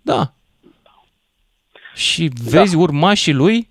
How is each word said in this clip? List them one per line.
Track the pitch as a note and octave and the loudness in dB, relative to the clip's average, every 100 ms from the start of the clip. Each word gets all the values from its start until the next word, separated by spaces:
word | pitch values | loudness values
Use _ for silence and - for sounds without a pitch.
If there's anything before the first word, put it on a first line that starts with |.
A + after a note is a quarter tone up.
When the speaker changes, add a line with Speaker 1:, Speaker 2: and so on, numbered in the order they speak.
Speaker 1:
Da. | D#4 - C3+ _ _ _ _ _ _ _ _ _ _ _ _ _ _ - - - | -2 -4 -4 _ _ _ _ _ _ _ _ _ _ _ _ _ _ -20 -20 -8
Și | - - D#3+ | -6 -2 -4
Speaker 2:
Da. | A#2+ A#2 D3 | -4 0 2
Speaker 1:
vezi | G#3 E3 | 2 2
urmașii | F3 C#3+ F3+ G3+ - | 0 2 0 2 0
lui | C#3 D#3+ A#3 A3+ | 2 2 0 -4